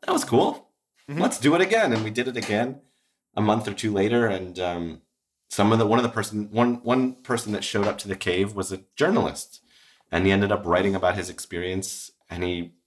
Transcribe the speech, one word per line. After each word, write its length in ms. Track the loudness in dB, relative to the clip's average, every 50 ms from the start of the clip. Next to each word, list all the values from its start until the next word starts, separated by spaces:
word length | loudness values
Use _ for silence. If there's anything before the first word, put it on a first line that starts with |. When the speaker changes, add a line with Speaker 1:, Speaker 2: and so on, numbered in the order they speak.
Speaker 1:
that 120 | -4 -2
was 120 | -2 -2 0
cool. 460 | 2 4 4 4 2 0 -6 -12 _ _ _ _ _ _ _ _ -8
Speaker 2:
Mm-hmm. 120 | -2 -2
Speaker 1:
Let's 180 | 0 0 0 2
do 160 | 2 4 4
it 60 | 4
again." 320 | 4 4 4 2 4 2
And 100 | 2 0
we 80 | -2 -2
did 180 | -2 -4 -4 -4
it 80 | -4
again 440 | -6 -4 -2 0 0 0 -2 -6 -10 -18 _ _ _ _ _ _ _ _ _ _
a 60 | 0
month 260 | 2 2 2 0 -2 -4
or 60 | -6
two 180 | -4 -4 0
later. 340 | 2 2 2 2 4 2 2
And, 320 | 2 0 -4 -6 -8 -8 -6
um, 440 | -4 -4 -4 -4 -6 -8 -8 -12 _ _ _ _ _ _ _ _ _ -6
some 200 | 0 2 4 4
of 80 | 4 4
the, 80 | 4
one 120 | 4 4 2
of 40 |
the 60 | 2 0
person, 420 | -2 -4 -4 -4 -6 -6 -6 -2
one, 260 | 0 2 2 2 0 0
one 340 | 0 0 2 2 2 0 -2
person 360 | -6 -6 -4 -4 -4 -2 -4
that 100 | -4 -4
showed 240 | -4 -2 -2 0 0
up 120 | 0 -2 -4
to 100 | -6 -8
the 80 | -8
cave 380 | -4 -2 -2 0 0 0 -2 -2
was 160 | -6 -6 -6
a 80 | -8 -10 -12 _ _
journalist. 640 | 0 2 2 4 2 0 -2 -4 -8 -12 -14 -18 -20 _ _ _ _ _ _ _ _ _ _
And 140 | -2 2 4
he 80 | 4
ended 180 | 4 4 4 2
up 140 | 0 0 0
writing 300 | 2 2 2 2 2 0
about 200 | 2 2 0 0
his 140 | 0 -4 -8
experience, 840 | -10 -12 -12 -10 -8 -6 -4 -4 -4 -4 -4 -6 -8 -12 -14 -16 -20 _ _ -12
and 120 | -8 -4
he 300 | -4 -2 -2 -4 -6 -10 -14 _ _